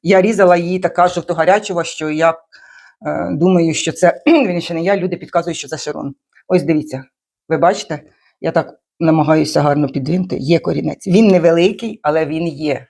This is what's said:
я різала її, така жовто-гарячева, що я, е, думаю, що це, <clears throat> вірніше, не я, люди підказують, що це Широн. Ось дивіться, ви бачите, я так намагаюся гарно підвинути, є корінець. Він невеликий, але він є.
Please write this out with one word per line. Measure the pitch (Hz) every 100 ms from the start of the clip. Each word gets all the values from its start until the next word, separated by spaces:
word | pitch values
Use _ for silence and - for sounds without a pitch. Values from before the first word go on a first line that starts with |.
я | 165 190
різала | 196 208 185 175
її, | 170 185
така | 175 175 180
жовто-гарячева, | 180 - 160 160 202 208 170
що | 160 - 156
я, | 156 165 160 _ - - - - _ 151
е, | - 175
думаю, | 160 175 185 165
що | 156 -
це, | - 180 -
<clears throat> | -
вірніше, | 320 220 175 165
не | 165
я, | 170 202
люди | 175 170
підказують, | 147 175 165 160
що | 135
це | 151
Широн. | - 147 139 139 _ _ _
Ось | 180
дивіться, | 147 156 151 131 - _ _ _ _
ви | 160
бачите, | 165 208 - 151 _ _ _ _
я | 165
так | 165 160 - _ _
намагаюся | 165 160 143 156 151 156
гарно | 147 147 143
підвинути, | 139 131 185 185 -
є | 135 165
корінець. | 175 156 - - -
Він | 185 220
невеликий, | 180 165 170 180 - 226 -
але | 151 160 151
він | 160 170
є. | 143 151 123 127